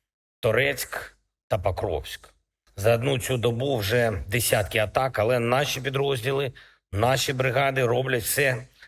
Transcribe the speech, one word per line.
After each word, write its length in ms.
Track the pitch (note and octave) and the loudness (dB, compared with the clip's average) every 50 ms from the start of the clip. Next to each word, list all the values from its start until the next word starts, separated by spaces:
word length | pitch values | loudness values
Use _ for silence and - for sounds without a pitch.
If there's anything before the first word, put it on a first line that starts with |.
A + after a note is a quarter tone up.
| _ _ _ _ _ _ _ _ | _ _ _ _ _ _ _ _
Торецьк 800 | - A2+ G#2+ A#2+ C#3 - - - - - - - - - - _ _ _ _ _ _ | 0 2 2 2 2 0 -2 -4 -8 -8 -8 -10 -12 -12 -18 _ _ _ _ _ _
та 100 | _ A#2+ | _ -4
Покровськ. 760 | F#2+ F2 G2 F2+ - - G2+ E2 C#2+ - - - - - - _ _ _ _ _ _ _ _ _ | 0 0 -2 -2 -2 -2 -2 -2 -4 -6 -8 -14 -16 -16 -20 _ _ _ _ _ _ _ _ _
За 200 | G2+ G2 A2+ A#2 | 0 2 4 4
одну 240 | A2+ A#2+ C#3 C#3 B2 | 4 2 0 -2 -2
цю 180 | - - C3 | -2 -2 -2
добу 400 | A#2+ A2 B2 A#2 A2+ C3 C#3+ C3+ | 0 0 0 0 0 -2 -2 -2
вже 460 | A#2 G2+ F#2+ B2+ B2 A#2 A2+ G2+ F2 - | -2 0 0 2 2 2 0 0 -4 -6
десятки 500 | - B2 B2 - - C3 A2 G2+ - - | -2 -2 -2 2 2 2 2 0 0 0
атак, 420 | A2 G#2+ G#2 - C#3 C3+ C3 - - | -2 -2 0 0 0 -2 0 0 0
але 200 | G#2 A#2 B2+ A#2+ | 2 2 2 2
наші 420 | A#2 A#2 B2 C3+ D3 - - C#3+ | 2 2 2 2 2 0 -4 -4
підрозділи, 680 | C3 C#3 C3 C#3 C3+ C#3 C#3 B2 A2 C#3 C3+ C3+ C#3+ C3 - - - - _ _ _ _ | -6 -4 -2 0 0 0 0 -2 -2 -2 -2 -2 -2 -4 -6 -10 -20 -20 _ _ _ _
наші 420 | - G2 A2+ B2 C3+ C3 - - C3+ | -2 0 2 2 2 2 0 -2 0
бригади 520 | B2+ C3 C3 A#2 C3+ C#3 C#3 C3 C3 B2+ | 0 0 0 2 2 0 2 2 2 2
роблять 380 | A2+ A#2+ B2 C3 C3 C3 A#2+ - | 2 2 0 0 0 -2 -2 -2
все 440 | - - C#3 C#3+ C3+ B2+ B2 - - _ _ - | -2 0 2 2 2 0 -2 -6 -14 _ _ -20